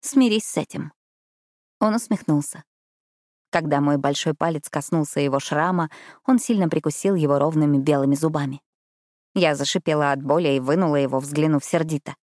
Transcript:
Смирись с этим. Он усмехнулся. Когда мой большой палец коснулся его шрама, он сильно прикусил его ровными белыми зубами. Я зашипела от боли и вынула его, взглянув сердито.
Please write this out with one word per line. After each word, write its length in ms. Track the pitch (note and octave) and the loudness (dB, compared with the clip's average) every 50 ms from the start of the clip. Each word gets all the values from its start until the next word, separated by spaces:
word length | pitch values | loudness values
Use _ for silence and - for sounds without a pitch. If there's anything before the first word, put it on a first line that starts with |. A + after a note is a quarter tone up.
Смирись 460 | - - - C#4 C4 A#3+ G#3+ A3 - | -10 -2 2 2 4 4 2 0 -2
с 100 | - - | -4 -6
этим. 360 | - - - - - - D#3 _ _ _ _ _ _ _ _ _ _ _ _ _ _ _ _ _ _ | -6 -6 -6 -8 -10 -10 -10 _ _ _ _ _ _ _ _ _ _ _ _ _ _ _ _ _ _
Он 140 | - G#3+ G#3+ | 0 0 0
усмехнулся. 680 | A#3 - - A3 F#3+ - - D#3 D3 D3 - - - - _ _ _ _ _ _ _ _ _ _ _ _ _ _ _ _ _ | 0 -2 -2 -4 -4 0 0 0 0 0 -4 -10 -14 -16 _ _ _ _ _ _ _ _ _ _ _ _ _ _ _ _ _
Когда 300 | - F3 D#3+ D#3+ C#3+ C#3 | -2 -2 0 2 0 2
мой 180 | C#3+ C#3+ D3 C#3+ | 2 2 2 2
большой 360 | C#3 C#3 C#3+ - - E3 D#3 | 0 0 -2 -2 -2 -4 -2
палец 340 | - - E3 E3 D#3 - - | -2 -2 -2 -2 -4 -6 -6
коснулся 520 | - D3+ C#3+ - - E3 D3+ - - - | -6 -6 -4 -2 -2 -2 -2 -2 -2 -2
его 180 | C#3+ C#3 C3 C#3 | -2 0 0 -2
шрама, 520 | C#3 - - D3 D#3 F3+ F#3 F3+ E3 D#3 - - - - - _ _ | -2 -2 -2 -2 0 0 0 0 -2 -4 -6 -14 -20 -20 -20 _ _
он 140 | - C4 A#3+ | 2 2 2
сильно 300 | - - A#3+ G#3 F#3 D#3+ | 2 0 0 2 2 2
прикусил 460 | D#3+ D#3+ D#3 D3+ D3 - - F#3+ G3+ | 0 0 -2 -2 -4 -2 -2 0 0
его 240 | F3+ D#3 C#3+ C#3+ C#3+ | 2 2 2 2 2
ровными 400 | C#3+ D3+ E3 D#3 D#3 D3 D3 C#3 | 2 2 2 2 2 4 2 2
белыми 360 | C3+ C#3+ D3 C#3 C#3 C#3 C#3 | 2 2 2 2 4 2 2
зубами. 480 | C#3 D3+ D#3+ D#3 D3+ C#3+ C#3 C3 C#3+ _ _ _ _ _ _ _ _ _ _ _ _ _ _ _ | 2 0 -2 -2 -2 -4 -4 -6 -10 _ _ _ _ _ _ _ _ _ _ _ _ _ _ _
Я 200 | F#3+ F3 D#3+ D3+ | 0 2 2 2
зашипела 580 | C#3 C#3 - - - - - D#3 D3+ D3 C#3+ | 0 -2 -2 -2 -2 0 0 0 2 2 2
от 100 | C#3 C#3 | 0 -2
боли 260 | C#3 C3+ C#3+ E3 F3+ D3+ | 0 0 0 2 2 2
и 120 | C#3 C3+ | 0 0
вынула 360 | B2+ C3 C#3+ F3 F#3+ E3 D3 | 0 0 0 2 2 2 2
его, 220 | C#3+ C#3 C3 C3 C3+ | 0 0 0 -2 -4
взглянув 460 | C3 C#3+ D3 D3 D3+ D#3 D#3 C#3+ - | -4 -4 -2 0 0 2 2 0 0
сердито. 500 | - - E3+ D#3+ D#3+ D#3 C#3+ _ - C#3+ _ _ | 0 -2 -2 -2 -2 -4 -6 _ -10 -18 _ _